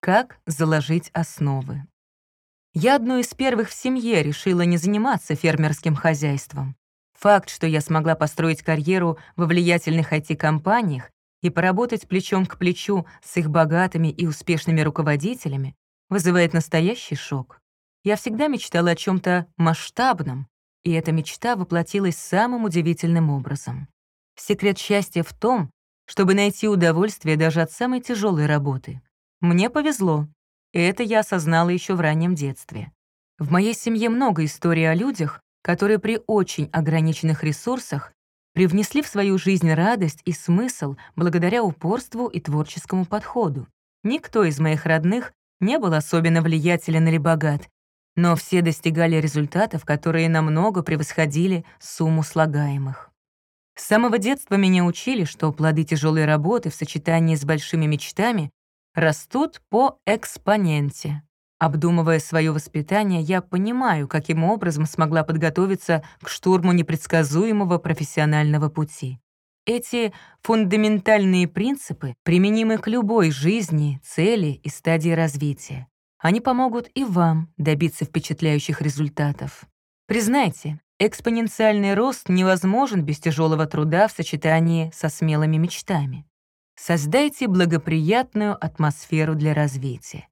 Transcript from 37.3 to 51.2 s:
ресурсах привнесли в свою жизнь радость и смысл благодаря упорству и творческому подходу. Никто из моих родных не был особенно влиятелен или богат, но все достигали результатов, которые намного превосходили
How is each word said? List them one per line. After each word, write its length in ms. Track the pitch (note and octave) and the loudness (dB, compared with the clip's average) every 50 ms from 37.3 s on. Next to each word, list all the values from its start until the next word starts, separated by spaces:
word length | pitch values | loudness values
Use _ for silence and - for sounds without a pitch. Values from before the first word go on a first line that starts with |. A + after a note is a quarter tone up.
| D#3+ C#3+ - | 0 0 -2
ресурсах 680 | D#3 D3 - - A#3 B3+ C4 - - - C#3+ - - _ _ _ _ _ _ _ _ _ | -4 -4 -4 -4 -6 -6 -6 -6 -8 -8 -8 -8 -10 _ _ _ _ _ _ _ _ _
привнесли 480 | E3+ F#3 F3+ D#3+ G3+ G#3+ - - C#4+ D4 | 2 2 4 4 2 0 0 -2 -2 -4
в 40 | |
свою 320 | - - G3+ G3 G3 F#3+ F#3+ | -2 -2 0 0 2 2 2
жизнь 340 | - G3 G3 F3+ - E3 D#3+ | 2 2 2 2 4 2 2
радость 500 | D#3 E3+ G#3 A#3+ A3+ F#3+ D#3 - - _ | 4 2 2 2 2 0 -4 -4 -6 _
и 80 | - E3+ | -6 -6
смысл 640 | - - - E3+ F#3 A#3 B3+ - - - C#3 C#3 - - - _ | -6 -2 0 0 2 2 -2 -6 -6 -8 -8 -8 -10 -16 -16 _
благодаря 480 | - E3 F3+ E3+ F3+ E3 F3+ G3 A#3+ A3+ | -2 -2 0 0 2 0 2 2 2 0
упорству 640 | G3 D3+ _ - E3 G#3 C4 - - - A3+ B3 | 0 -2 _ -4 -2 -2 -2 -4 -8 -8 -6 -6
и 140 | A#3+ - E3+ | -6 -6 -8
творческому 640 | - - C#3+ D3+ D3+ - - - - - - F#3 F#3 | -6 -2 -2 -2 -2 -4 -8 -16 -10 -4 -4 -4 -2
подходу. 640 | E3 - G#3+ - - - B3 A3+ E3 C#3 C3+ A#2+ - _ _ _ _ _ _ _ | -2 -4 -6 -6 -4 -4 -2 -2 -2 -2 -6 -10 -14 _ _ _ _ _ _ _
Никто 400 | G3+ B3+ D#4+ - - - A3+ G#3 | -4 -4 -4 -6 -4 0 2 2
из 160 | E3 D3 C3+ | 2 2 0
моих 280 | D#3+ D#3+ D#3 D3+ - | 0 0 0 0 2
родных 460 | E3+ D#3+ D#3+ D#3 F3 G#3 B3 B3 - _ _ _ _ _ _ | 2 0 2 2 0 0 -2 -4 -8 _ _ _ _ _ _
не 180 | F3+ G3+ C4 D#4+ | -2 0 0 0
был 160 | A#3+ F#3 E3 | 0 2 0
особенно 480 | D3+ D3+ - - E3+ E3 E3 E3 E3 D#3+ | 0 0 0 0 2 2 4 2 2 2
влиятелен 640 | E3 D#3+ D#3+ D3 F3 F3 E3 - - D#3+ D#3+ D#3+ | 2 0 2 2 2 0 0 0 0 0 2 2
или 120 | E3 D#3+ E3 | 4 2 2
богат, 500 | C#3+ E3 E3 D#3+ D3+ D#3 D3 C#3+ - - _ _ _ _ _ _ _ _ _ | 2 2 2 2 2 -2 -2 -2 -6 -12 _ _ _ _ _ _ _ _ _
но 180 | - F3 F3 E3+ | 0 2 2 2
все 280 | D3 - - - F3+ E3+ | 2 0 0 0 2 2
достигали 520 | E3 D#3 - - E3 D#3+ D#3+ E3+ E3 E3 | 2 0 0 -2 -2 0 2 2 2 2
результатов, 720 | D#3+ D3+ D#3 C#3 D3+ D3+ C#3 - F3 G#3 A3 - D#3 - | 2 0 0 0 -2 -4 -2 0 0 0 0 -2 -8 -2
которые 440 | - D3+ D3 - E3 D#3+ E3 E3 E3 | -2 -4 -2 0 -2 0 2 2 2
намного 540 | E3 D#3+ D#3+ D#3 D#3 D#3 F3+ A3 G3+ F#3 E3+ | 2 2 2 2 2 2 2 2 0 -2 -2
превосходили 840 | - E3 D3+ D#3 - - - | -2 -2 -2 -2 -4 0 0